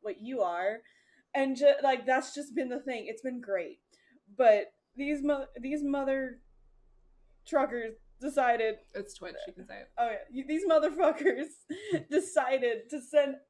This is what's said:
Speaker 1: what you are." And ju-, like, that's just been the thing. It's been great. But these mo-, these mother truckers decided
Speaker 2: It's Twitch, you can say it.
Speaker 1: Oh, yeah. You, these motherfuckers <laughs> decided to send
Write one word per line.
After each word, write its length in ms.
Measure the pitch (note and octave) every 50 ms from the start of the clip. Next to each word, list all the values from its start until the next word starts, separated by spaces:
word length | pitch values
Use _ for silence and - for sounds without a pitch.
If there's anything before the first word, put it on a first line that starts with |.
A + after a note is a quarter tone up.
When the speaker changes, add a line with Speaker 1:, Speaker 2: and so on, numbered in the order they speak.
Speaker 1:
what 180 | - G#3 F#3 G3
you 220 | G#3+ B3 C4 A#3
are." 380 | F#3+ F3 E3+ F3 F#3 G3+ A3 A#3 - _ _ _ _ _ _ _ _ _ -
And 220 | C#4 C4+ C4+ C4
ju-, 200 | B3 C#4+ C#4+ C#4 - C#4
like, 220 | C4+ C4 B3 -
that's 280 | C4 C4 C#4 C4 - -
just 180 | C#4+ C#4+ C#4+ A3+
been 140 | - C4 B3
the 100 | B3 C#4
thing. 260 | - C4+ A#3+ A3 -
It's 140 | - A3 -
been 180 | - C4 B3 A#3+
great. 400 | - G3+ G3 F3+ E3 - - - _ _ _ _ _ _ _ _ _ G3+ G3+
But 360 | B3+ B3+ A3+ G#3+ G3+ - - - _ _ _ _
these 260 | B3+ C#4 C#4+ D4+ C#4 C#4
mo-, 220 | D4 C#4+ C4+ C4+ - - B3
these 240 | A#3 C4+ D4+ D4 C#4+
mother 560 | C#4 C#4 C#4 C4+ C4+ C4+ C4+ C4 B3+ B3 - _ _ _ _ _ _ _ _ _ _ _ _ _ _ _ _ _ _ _ _ _
truckers 460 | - D#4+ C#4 C4+ - A#3+ A#3+ A3+ A3 A3 - _ _ _ _
decided 560 | B3+ D4 C4 C#4 B3+ A#3+ A#3+ A3+ A3+ A3 G#3+ - - _ -
Speaker 2:
It's 200 | G3+ G3 - -
Twitch, 200 | - E3+ F3 - - -
you 60 | - -
can 120 | - F#3+
say 100 | - - -
it. 100 | - - _
Speaker 1:
Oh, 120 | A3+ A#3+ A#3
yeah. 80 | G#3+ - - -
You, 140 | B3 C4+ C4
these 180 | C#4+ D4+ E4 G4+
motherfuckers 800 | F4 D#4+ D4+ D4+ D4+ D4 E4 F4 D#4 D#4 - C#4+ F#4 - C4 D4+ - - - _ - E4
<laughs> 360 | G4 G#4+ G#4 F4+ - - -
decided 800 | D4 - - - - D4+ B3+ B3+ C4+ C4 B3 A#3+ A3+ A3+ - -
to 100 | D4 C#4
send 340 | - - D4+ D4 C#4 C#4 C4+ - -